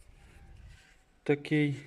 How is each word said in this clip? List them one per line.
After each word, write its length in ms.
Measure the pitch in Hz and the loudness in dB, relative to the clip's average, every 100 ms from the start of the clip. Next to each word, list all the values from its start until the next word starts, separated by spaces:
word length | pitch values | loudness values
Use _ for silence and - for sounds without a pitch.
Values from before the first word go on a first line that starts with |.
| - - - - - - - - - _ _ _ | -20 -20 -20 -20 -20 -20 -20 -20 -20 _ _ _
такий 520 | - 143 143 151 147 135 | -2 -2 2 2 2 -2